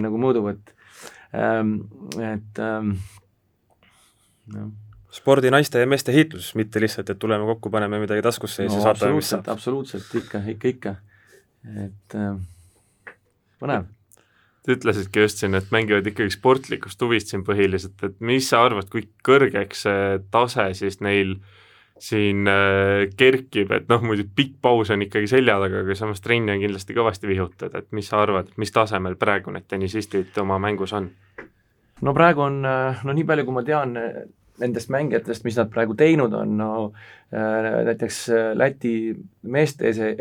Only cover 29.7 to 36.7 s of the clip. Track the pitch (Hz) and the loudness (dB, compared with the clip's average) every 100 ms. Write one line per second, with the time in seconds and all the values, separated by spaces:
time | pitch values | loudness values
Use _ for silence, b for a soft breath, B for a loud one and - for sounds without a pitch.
29.7 | 98 95 107 101 101 92 - 98 95 101 | -6 -4 -4 -4 -4 -4 -4 -2 0 -2
30.7 | 104 95 104 92 - _ - - _ _ | -2 -4 -6 -8 -12 _ -20 -20 _ _
31.7 | _ _ - 135 143 170 147 139 139 135 | _ _ -6 -2 4 4 4 0 -2 -2
32.7 | 131 131 123 131 143 156 151 127 131 120 | 0 -2 -4 -4 -2 0 0 0 -2 0
33.7 | 151 135 120 113 - - _ _ - 123 | -2 -2 -4 -8 -8 -14 _ _ -6 -4
34.7 | 120 113 135 151 113 - 110 120 113 110 | -4 -4 -2 0 -2 -2 -6 -4 -2 -2
35.7 | 117 113 107 151 160 123 107 107 107 110 | 0 0 4 4 6 2 0 -2 -2 -2